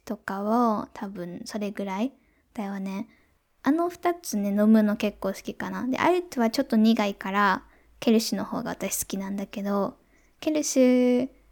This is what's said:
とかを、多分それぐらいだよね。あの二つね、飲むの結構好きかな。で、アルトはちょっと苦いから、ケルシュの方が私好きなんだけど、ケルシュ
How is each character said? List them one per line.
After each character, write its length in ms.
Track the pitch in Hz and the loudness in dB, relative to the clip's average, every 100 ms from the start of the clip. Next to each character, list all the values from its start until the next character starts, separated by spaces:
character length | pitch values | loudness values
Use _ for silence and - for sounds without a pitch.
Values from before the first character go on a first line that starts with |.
と 120 | - 208 | -10 -10
か 260 | - 196 | -8 -4
を、 460 | 208 233 240 208 - | 0 2 2 0 -4
多 160 | - 202 | -10 -10
分 340 | 196 175 175 | -8 -10 -10
そ 160 | - 220 | -10 -8
れ 100 | 208 | -6
ぐ 140 | 196 | -6
ら 160 | 196 190 | -6 -4
い 120 | 247 - _ _ _ | -4 -6 _ _ _
だ 100 | - | -10
よ 160 | 196 196 | -8 -6
ね。 280 | 190 190 226 _ _ _ _ _ | -6 -6 -10 _ _ _ _ _
あ 80 | 262 | 0
の 180 | 320 349 | 2 0
二 260 | 349 349 | -2 -2
つ 220 | 339 - 208 | -2 -4 -4
ね、 120 | 202 | 0
飲 160 | 202 214 | 4 6
む 160 | 220 | 6
の 140 | 208 208 | 6 0
結 220 | 208 - | -4 -4
構 80 | 190 | -6
好 60 | |
き 200 | 190 - | -6 -10
か 160 | - 185 | -10 -8
な。 160 | 190 247 | -6 -4
で、 120 | 262 | 0
ア 120 | 311 | 2
ル 120 | 359 | 2
ト 180 | 349 269 | -2 -2
は 100 | 226 | 0
ち 100 | 254 | 0
ょ 40 | |
っ 20 | 269 | 0
と 80 | 220 | 4
苦 300 | 220 226 208 | 4 4 0
い 80 | |
か 160 | 196 196 | -4 -4
ら、 320 | 196 202 185 - _ _ _ | 0 2 0 -4 _ _ _
ケ 100 | - | 2
ル 80 | 226 | 4
シ 160 | 220 | 2
ュ 40 | 196 | -4
の 60 | |
方 200 | 202 196 | -4 -6
が 60 | - | -6
私 320 | 175 196 - | -6 -6 -6
好 40 | - | -6
き 100 | 190 | -8
な 120 | 196 | -6
ん 60 | 196 | -6
だ 100 | 196 | -8
け 160 | - | -6
ど、 340 | 202 202 196 - _ _ _ _ | -2 0 -2 -6 _ _ _ _
ケ 100 | - | -2
ル 120 | 302 | -2
シ 160 | 294 269 | 0 4
ュ 480 | 254 254 247 247 262 - _ | 6 6 4 2 0 -6 _